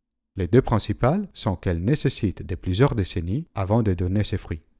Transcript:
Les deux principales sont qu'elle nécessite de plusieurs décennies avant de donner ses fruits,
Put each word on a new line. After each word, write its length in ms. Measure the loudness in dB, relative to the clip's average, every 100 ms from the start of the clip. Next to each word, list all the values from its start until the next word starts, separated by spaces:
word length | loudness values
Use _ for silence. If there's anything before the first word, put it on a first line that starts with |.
| _ _ _ -6
Les 120 | 4
deux 140 | 4
principales 680 | 4 2 0 0 0 0 -4
sont 220 | -6 -4 -2
qu'elle 280 | -2 -2
nécessite 640 | 0 0 0 0 -2 -4 -8
de 80 |
plusieurs 400 | -6 -2 2 2
décennies 540 | 2 -2 -4 -4 -4 -6 -6
avant 260 | 0 2
de 140 | 2 0
donner 280 | 0 0
ses 140 | -2 -4
fruits, 240 | -6 -12 -14